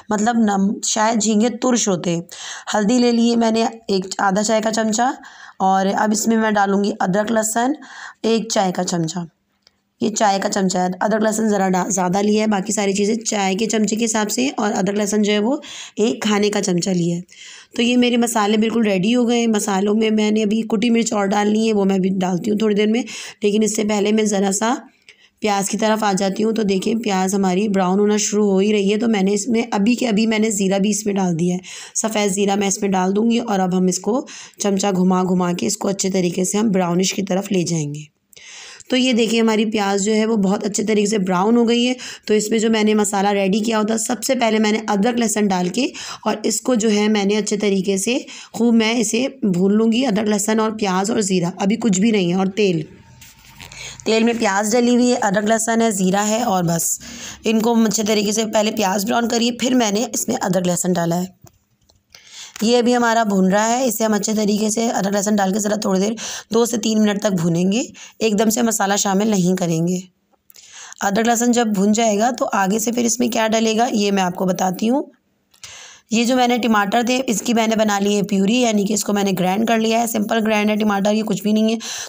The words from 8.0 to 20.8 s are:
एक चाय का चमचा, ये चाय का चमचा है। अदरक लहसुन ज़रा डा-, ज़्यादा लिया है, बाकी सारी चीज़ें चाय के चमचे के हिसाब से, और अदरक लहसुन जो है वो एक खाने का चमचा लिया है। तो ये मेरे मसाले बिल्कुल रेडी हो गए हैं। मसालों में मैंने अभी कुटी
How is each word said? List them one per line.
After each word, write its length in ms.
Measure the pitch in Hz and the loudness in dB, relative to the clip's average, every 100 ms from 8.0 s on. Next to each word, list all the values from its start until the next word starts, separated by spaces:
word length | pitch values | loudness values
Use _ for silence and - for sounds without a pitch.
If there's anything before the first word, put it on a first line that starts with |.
| - - 220 | -18 -6 0
एक 240 | 226 226 | 0 0
चाय 200 | 226 190 | 0 0
का 100 | 180 | 0
चमचा, 440 | 180 175 160 175 170 _ _ _ _ _ _ - | -4 -2 -4 -4 -10 _ _ _ _ _ _ -6
ये 80 | - | -4
चाय 280 | 214 214 196 | 0 2 2
का 100 | 202 | 0
चमचा 340 | 202 190 175 | 0 0 0
है। 80 | 180 | -2
अदरक 300 | 185 220 214 | -2 -2 0
लहसुन 260 | 220 220 220 | 0 0 0
ज़रा 200 | 202 190 | 2 2
डा-, 200 | 185 214 | 0 0
ज़्यादा 320 | 196 180 196 | -2 0 0
लिया 220 | 208 208 | 2 2
है, 60 | 220 | 2
बाकी 240 | 202 190 | 0 -2
सारी 200 | 202 196 | -2 -2
चीज़ें 240 | 196 202 226 | 0 0 -2
चाय 360 | - 214 190 | -4 -2 -2
के 120 | 190 220 | -2 -2
चमचे 300 | 226 208 214 | 0 0 0
के 80 | |
हिसाब 240 | 233 226 214 | -2 -2 -2
से, 200 | - 262 | -2 -2
और 220 | - 208 | -2 -2
अदरक 240 | 226 190 202 | 0 -2 -2
लहसुन 260 | 208 214 | 0 0
जो 100 | 202 | 2
है 60 | 208 | 2
वो 200 | 214 294 - - - - | 0 -2 -6 -18 -14 -2
एक 220 | 220 254 | -2 0
खाने 260 | 214 202 208 | -2 0 0
का 100 | 208 | 0
चमचा 320 | 196 175 196 | -2 -2 0
लिया 240 | 185 170 175 | 0 0 -4
है। 60 | - - - - - - | -8 -20 -20 -20 -14 -2
तो 60 | |
ये 140 | 240 247 | 0 2
मेरे 200 | 240 233 | 2 2
मसाले 400 | 240 226 202 220 | 0 0 0 2
बिल्कुल 280 | 226 226 | 2 2
रेडी 280 | 214 190 196 | 0 2 2
हो 120 | 247 | 2
गए 140 | 233 240 | 2 2
हैं। 80 | 233 | 2
मसालों 460 | 208 208 190 208 | 0 0 0 0
में 160 | 214 220 | 2 2
मैंने 300 | 214 214 214 | 2 2 2
अभी 180 | 214 226 | 0 -2
कुटी 260 | 220 220 | 0 0